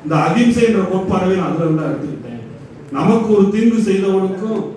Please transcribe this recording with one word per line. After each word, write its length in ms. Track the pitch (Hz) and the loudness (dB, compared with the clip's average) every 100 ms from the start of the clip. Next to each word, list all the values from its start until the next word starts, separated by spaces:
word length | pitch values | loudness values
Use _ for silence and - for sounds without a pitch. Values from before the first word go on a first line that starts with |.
இந்த 120 | 156 160 | 0 0
அகிம்சை 480 | 160 214 240 233 | 2 2 2 4
என்ற 160 | 226 196 | 2 2
கோட்பாடவே 560 | 180 190 - 185 180 190 | 0 -2 -2 -2 0 0
நான் 160 | 156 | -2
அதுல 140 | 160 165 | -2 0
இருந்து 180 | 156 | 0
எடுத்துக்கிட்டேன். 580 | 143 123 143 - 120 117 - - - - - | -2 -6 -8 -10 -12 -14 -14 -18 -18 -20 -10
நமக்கு 460 | 277 196 233 214 208 | -2 2 2 4 4
ஒரு 120 | 196 | 4
தீங்கு 420 | 214 233 226 196 | 4 2 2 0
செய்தவனுக்கும் 720 | 190 190 190 185 190 220 202 139 | 0 2 0 0 -4 -6 -6 -6